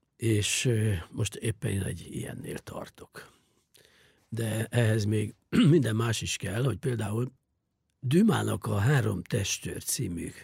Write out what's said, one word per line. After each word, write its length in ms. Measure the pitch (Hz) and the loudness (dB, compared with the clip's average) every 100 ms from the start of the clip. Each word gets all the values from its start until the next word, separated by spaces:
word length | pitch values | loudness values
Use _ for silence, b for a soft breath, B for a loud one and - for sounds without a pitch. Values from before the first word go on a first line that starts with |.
| _ _ | _ _
És, 480 | 113 107 104 - | 2 2 2 0
ö, 280 | 131 110 110 92 - | 2 2 2 0 -4
most 240 | - 104 | -4 -4
éppen 360 | - 113 - 107 | -4 -6 -4 -4
én 120 | 98 | -2
egy 240 | 92 85 - | -4 -6 -10
ilyennél 480 | - - - - - | -10 -10 -10 -10 -12
tartok. 720 | - - - - - - - _ _ _ _ b b b b b b | -12 -14 -14 -16 -20 -20 -20 _ _ _ _ b b b b b b
De 380 | 113 113 110 113 | -6 -4 -2 0
ehhez 380 | 120 113 110 | 2 4 2
még 300 | 104 107 104 - _ | 2 0 -2 -8 _
<clears throat> 240 | - 196 | 4 6
minden 220 | 160 117 110 | 6 4 0
más 240 | 113 110 | 0 -2
is 160 | 95 - | -4 -6
kell, 280 | 92 104 | -4 -2
hogy 140 | 135 101 | -2 -2
például 540 | 131 117 104 110 127 - _ _ _ _ _ _ | -4 -2 -2 -4 -4 -8 _ _ _ _ _ _
Dumának 680 | 120 165 226 123 107 101 107 | 2 4 6 4 0 -2 0
a 120 | 104 | 2
Három 440 | 107 147 107 92 | 4 4 2 -2
testőr 600 | - 110 98 - - - | -2 -2 -2 -4 -6 -8
című 480 | - - 104 85 82 - | -6 -4 -4 -6 -8 -12